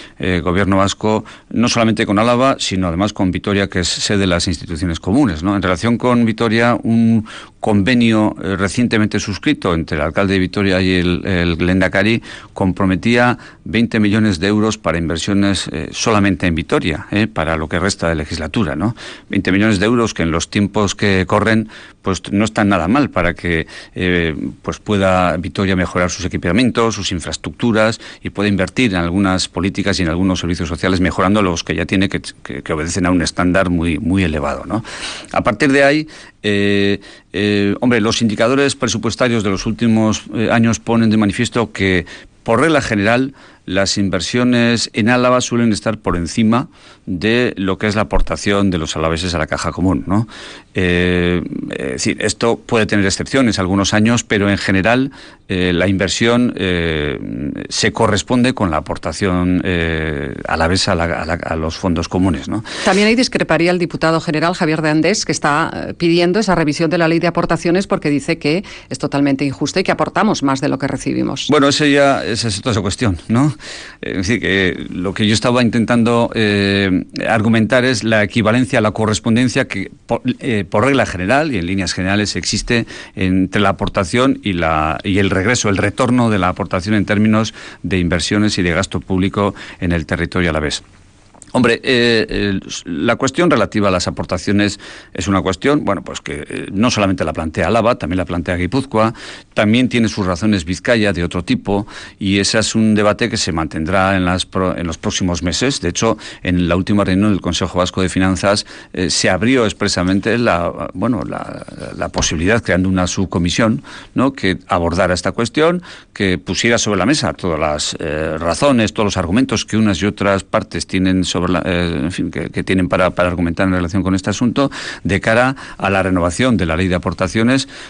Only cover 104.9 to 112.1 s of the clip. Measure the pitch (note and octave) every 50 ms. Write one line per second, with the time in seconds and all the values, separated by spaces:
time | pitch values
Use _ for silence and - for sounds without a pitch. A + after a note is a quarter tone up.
104.9 | D#2+ - - G#2+ - - G2+ F2+ F2 F2 D#2+ F2 F2 - B2 C3+ C#3 - - F2
105.9 | F2 - A2 A2+ A2 - - - - - - F2+ F2+ F2+ F2 E2 E2+ F#2 F#2 -
106.9 | G#2 G#2 G2 F#2 F#2 F#2+ G#2 G#2+ G2+ E2+ - E2+ E2 - F#2+ F2 - F2+ F2+ F2+
107.9 | - F#2+ F#2+ F2+ - F#2+ F#2+ F#2 F#2 F2+ - G2 G2+ A2 - - - - - -
108.9 | - - F2+ - - - - G#2+ F#2 F2+ G#2 A#2+ C3+ B2+ A2+ G#2 F2+ - G#2 G2
109.9 | - F#2 F2 F2+ F#2 G2+ G2+ A2+ G#2+ A#2+ A#2+ A2 F2+ E2+ E2+ E2 - - D#2 -
110.9 | - F#2 G2+ A#2+ B2+ F2+ B1 G1+ G1+ G1+ G1+ - - - - - - - - -
111.9 | G1+ - F2+ -